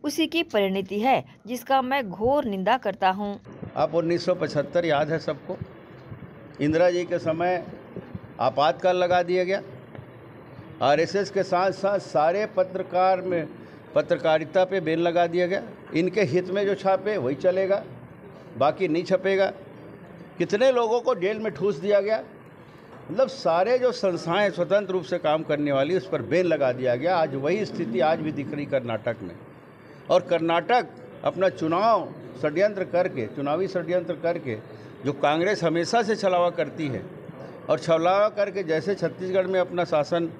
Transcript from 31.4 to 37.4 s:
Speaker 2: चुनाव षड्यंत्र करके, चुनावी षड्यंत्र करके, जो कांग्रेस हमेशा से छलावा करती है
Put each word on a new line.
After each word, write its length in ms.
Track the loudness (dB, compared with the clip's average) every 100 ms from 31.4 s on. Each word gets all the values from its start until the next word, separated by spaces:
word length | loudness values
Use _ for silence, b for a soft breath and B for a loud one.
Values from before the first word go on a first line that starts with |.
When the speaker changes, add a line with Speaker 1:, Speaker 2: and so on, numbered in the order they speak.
| 0
Speaker 2:
चुनाव 600 | 2 0 2 4 2 0 -10 -14 -4
षड्यंत्र 420 | -2 2 2 0
करके, 440 | -2 0 0 -2 -6
चुनावी 400 | -4 -2 -2 -2
षड्यंत्र 460 | -4 0 -2 -2
करके, 420 | -4 -2 -2 -4 -8 -8 B B B -6
जो 80 |
कांग्रेस 500 | 0 2 2 0 2
हमेशा 380 | 0 0 2 2
से 140 | 2 0
छलावा 340 | 2 4 2
करती 380 | 0 -4 -4 -6
है 180 | -6 -8 -14 -16 -16